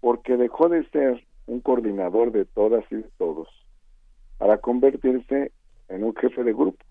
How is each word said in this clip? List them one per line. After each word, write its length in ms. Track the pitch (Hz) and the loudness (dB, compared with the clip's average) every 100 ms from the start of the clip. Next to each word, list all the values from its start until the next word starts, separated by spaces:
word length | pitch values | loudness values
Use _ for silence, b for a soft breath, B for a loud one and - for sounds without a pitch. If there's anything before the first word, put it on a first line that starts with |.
porque 360 | 120 120 - 123 | 2 0 0 0
dejó 320 | 123 - 170 | 0 2 2
de 180 | 170 - | 2 -2
ser 340 | 151 135 120 _ - - | -2 0 -2 _ -20 -10
un 160 | 120 | -8
coordinador 680 | 131 123 113 98 90 98 117 | 0 0 0 -4 -2 0 0
de 140 | 110 95 | 0 -4
todas 380 | - 107 117 107 | 0 2 2 -2
y 40 | - | -10
de 140 | 107 - | -10 -6
todos 300 | 87 78 80 _ _ - _ - _ _ - - | -6 -6 -12 _ _ -20 _ -20 _ _ -20 -2
para 200 | 101 107 | 2 2
convertirse 960 | - 123 135 135 131 127 120 139 139 _ _ - - | 2 2 2 2 -2 -2 -2 -4 -4 _ _ -20 -14
en 140 | 95 | -6
un 120 | 110 107 | -4 -2
jefe 280 | 123 120 | -4 -2
de 100 | 120 | -2
grupo. 300 | 107 160 - - | 0 -2 -2 -20